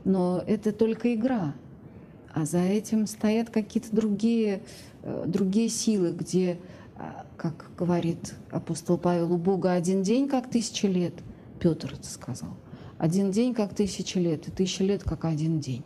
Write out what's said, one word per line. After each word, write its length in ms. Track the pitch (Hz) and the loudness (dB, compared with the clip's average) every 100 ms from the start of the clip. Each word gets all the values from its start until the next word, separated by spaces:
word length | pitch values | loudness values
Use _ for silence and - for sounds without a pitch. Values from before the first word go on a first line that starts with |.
Но 400 | - 190 180 180 - | 2 2 4 0 0
это 280 | 214 214 | 0 0
только 400 | 208 226 220 240 | 2 2 2 0
игра. 420 | 233 240 247 160 - - - - - - - - | 2 0 0 -2 -4 -14 -20 -20 -20 -20 -20 -8
А 100 | - 151 | -4 0
за 140 | 170 | 2
этим 480 | 180 202 214 220 214 | 2 2 2 0 0
стоят 420 | - 214 220 226 | 0 2 2 2
какие-то 460 | - 214 226 220 220 | -2 0 -2 0 0
другие, 680 | 220 196 220 233 214 190 - - - - | 2 2 2 4 2 0 -6 -18 -18 -16
э, 200 | - - - | -8 -6 -2
другие 420 | 170 190 196 226 | 0 2 2 2
силы, 420 | 220 - 214 175 | 0 2 2 2
где, 480 | 170 165 180 185 175 - - - - | 0 0 2 2 0 -8 -18 -20 -14
а, 280 | 78 - - - | -14 -12 -16 -6
как 320 | - - - - | -6 -6 -14 -4
говорит 580 | 170 175 165 165 - - - | 2 2 2 -2 -6 -14 -8
апостол 460 | - - 165 - 175 | -8 -4 -8 0 2
Павел, 340 | 175 175 170 | 4 2 2
«У 60 | 175 | 2
Бога 340 | 170 190 185 | 2 2 4
один 320 | 180 175 190 | 2 2 2
день, 240 | 190 233 277 | 2 2 2
как 220 | 269 247 | 0 0
тысяча 380 | 233 220 - 202 | -2 -2 -2 0
лет». 260 | 180 170 - - - - - | 2 0 -4 -16 -18 -18 0
Петр 340 | 175 156 131 | 2 2 -4
это 140 | - - | -10 -14
сказал. 500 | - - 123 - - - - - - | -14 -10 -10 -10 -14 -16 -18 -18 -2
«Один 340 | 165 180 196 | 0 2 2
день, 220 | 190 247 | 2 2
как 200 | 226 202 | 2 -2
тысяча 460 | - 202 - 185 190 | 0 -2 0 -4 0
лет, 280 | 170 151 - | 0 0 -4
и 40 | |
тысяча 320 | - 190 - | -2 -2 2
лет, 200 | 190 202 | 0 0
как 200 | - 165 | -2 -2
один 360 | 165 156 160 160 | -2 0 2 0
день». 240 | 131 123 | -2 -6